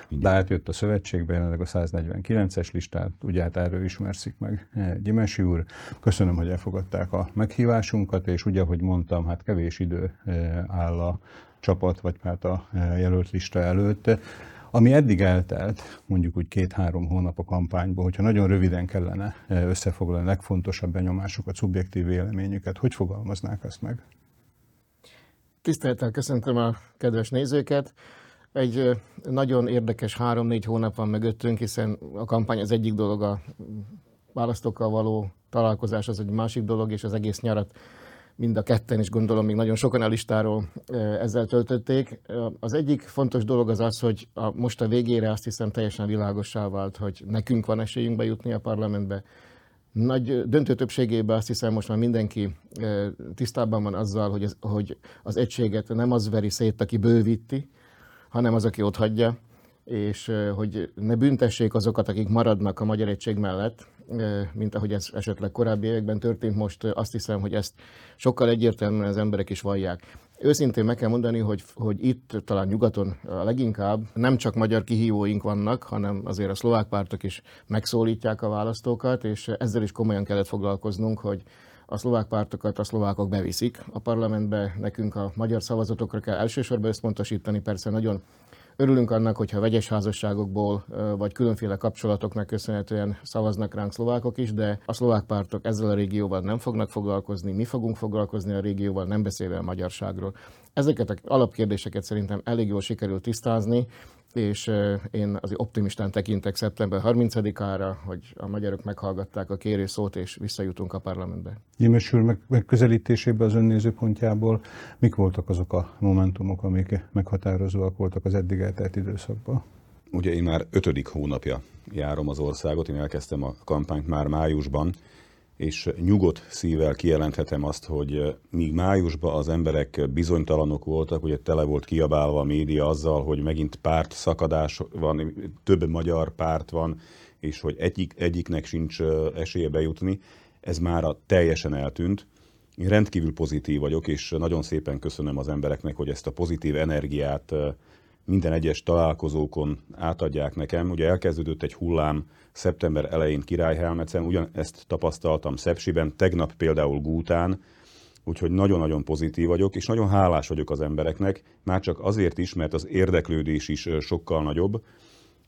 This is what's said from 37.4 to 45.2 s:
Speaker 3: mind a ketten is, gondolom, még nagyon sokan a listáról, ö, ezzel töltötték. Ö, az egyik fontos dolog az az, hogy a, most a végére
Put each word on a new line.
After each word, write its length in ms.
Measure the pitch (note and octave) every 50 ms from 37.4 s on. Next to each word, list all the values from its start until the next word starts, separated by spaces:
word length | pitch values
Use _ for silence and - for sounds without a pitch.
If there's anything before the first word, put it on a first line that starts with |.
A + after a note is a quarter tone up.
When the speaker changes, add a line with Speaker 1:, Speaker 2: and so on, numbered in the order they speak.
| - A#2 G#2+ G#2+ G2+ - - - - - - - - - - - - - _
Speaker 3:
mind 220 | - A#2+ A#2 A2 G#2+
a 60 | G#2
ketten 360 | - A#2+ A2 - - A#2+ G#2+
is, 100 | G#2+ F#2+
gondolom, 360 | A2 A2+ A2 G#2 A2+ A2 G#2+
még 100 | G#2+ G#2
nagyon 200 | A2 A2+ A2 A2
sokan 260 | G#2+ - B2 A#2 B2
a 60 | A2+ A2
listáról, 600 | A#2 A2 - - A2 G#2+ G#2+ A2 G#2+ G#2+ G2+ E2+ - - - -
ö, 100 | B2 A#2+
ezzel 480 | G#2+ G#2 G#2+ - A2+ A2+ G2+ A#2+ A2+
töltötték. 720 | - - A#2+ A#2 - C3 A#2 A2 - C3 C3+ C3 - A#2+ - _ -
Ö, 200 | G#2 A#2+ A#2 A2 - -
az 140 | - A2+ A2+
egyik 280 | D#3 D#3 C#3 D3 -
fontos 420 | - - - C#3 C#3 B2 - B2+ A2
dolog 260 | A2+ C3 A#2+ A#2+ A2
az 100 | A2 G2+
az, 200 | A#2 A#2 A2 -
hogy 280 | B2 A#2 G#2+ - - - -
a, 180 | - A2+ A2 -
most 260 | - A#2+ A#2+ - -
a 60 | A#2 G#2+
végére 440 | A#2 B2 A#2+ A#2 A#2+ A2+